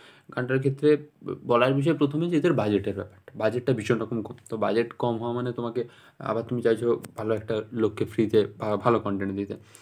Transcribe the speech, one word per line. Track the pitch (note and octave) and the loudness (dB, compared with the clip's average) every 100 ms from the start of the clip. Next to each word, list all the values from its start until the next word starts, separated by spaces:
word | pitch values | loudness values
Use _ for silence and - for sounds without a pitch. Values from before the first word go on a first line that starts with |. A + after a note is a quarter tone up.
| - - - - | -20 -20 -10 -6
গানটার | B2 C3 | 0 0
ক্ষেত্রে | C3+ C#3 D3+ D3 | 0 2 2 2
ব-, | - _ F#2 F#2 G#2+ | 0 _ -10 -8 2
বলার | A#2 B2+ | 4 4
বিষয় | C#3 D3 | 4 2
প্রথমে | C#3+ C#3+ D3+ E3+ | 2 2 0 0
যে | E3 | 2
এদের | E3+ | 2
বাজেটের | C3 G#2+ G2+ G#2 | 2 2 2 0
ব্যাপারটা, | F#2+ - - - - | -6 -8 -14 -16 -2
বাজেটটা | A2 A#2+ C3 | -2 0 0
ভীষণ | A2 G#2+ A2+ | 0 0 -2
রকম | A2+ A#2 | 0 -6
কম। | G2+ - - | -6 -12 -10
তো | A2+ | -2
বাজেট | G2+ G#2+ A#2 | 0 2 0
কম | - A#2+ A2+ | -2 -2 -2
হওয়া | A#2+ | -4
মানে | A#2+ B2 | -4 -4
তোমাকে, | A#2+ A#2 A#2+ - - - - | -4 -6 -4 -6 -10 -20 -12
আবার | - A2 A2+ | -4 -4 -2
তুমি | B2 | 0
চাইছো | A2+ A2+ A#2+ - - - | 2 2 2 0 -2 -6
ভালো | A2 | -2
একটা | G#2+ G#2+ A2 - | -2 -2 -4 -4
লোককে | A#2 A2 - | 0 0 0
ফ্রিতে | G#2+ - G#2+ A2 G2 - | -4 0 2 4 2 -2
ভা-, | G#2+ G#2 | -4 0
ভালো | B2 A2+ | 2 2
কনটেন্ট | G#2 G2 G2 G2 | 0 -4 -4 -4
দিতে। | G2+ A2 - - | -6 -8 -14 -20